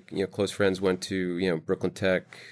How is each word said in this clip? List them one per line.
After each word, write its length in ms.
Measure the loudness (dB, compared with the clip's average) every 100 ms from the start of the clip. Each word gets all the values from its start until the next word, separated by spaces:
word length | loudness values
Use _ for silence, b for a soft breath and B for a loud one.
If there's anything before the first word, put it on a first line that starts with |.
| -2
you 120 | -4
know, 60 | -2
close 220 | 0 -2
friends 300 | 2 2 2
went 220 | 2 0
to, 360 | -2 -2 -2 0
you 120 | 0
know, 80 | 0
Brooklyn 340 | 0 -2 -2
Tech, 460 | 0 0 0 -2 -16 -20